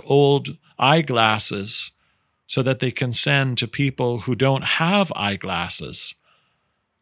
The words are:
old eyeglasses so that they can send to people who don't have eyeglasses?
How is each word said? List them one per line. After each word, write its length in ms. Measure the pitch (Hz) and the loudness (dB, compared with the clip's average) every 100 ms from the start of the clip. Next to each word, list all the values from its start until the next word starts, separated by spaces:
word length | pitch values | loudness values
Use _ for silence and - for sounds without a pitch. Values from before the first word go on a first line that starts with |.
old 520 | - 139 139 139 131 151 _ - | 2 4 6 4 0 -12 _ 0
eyeglasses 1120 | 131 160 147 120 110 107 - 104 101 - - - _ _ _ _ - | 4 4 2 2 4 2 -2 -6 -6 -8 -10 -14 _ _ _ _ -6
so 160 | - | -2
that 180 | 127 127 | 0 0
they 100 | 135 | -2
can 220 | - 127 | -2 -4
send 440 | 117 - 143 135 120 | -2 0 2 0 -2
to 80 | 117 | -4
people 540 | - 139 131 123 120 | -2 -2 0 -2 -2
who 140 | 117 | -2
don't 300 | 117 135 135 | 0 2 2
have 460 | - - 165 202 180 - | 0 0 2 2 0 -2
eyeglasses? 960 | 101 98 95 87 90 - - - - - _ _ _ _ _ _ _ _ | -4 -4 -4 -6 -6 -8 -10 -10 -10 -14 _ _ _ _ _ _ _ _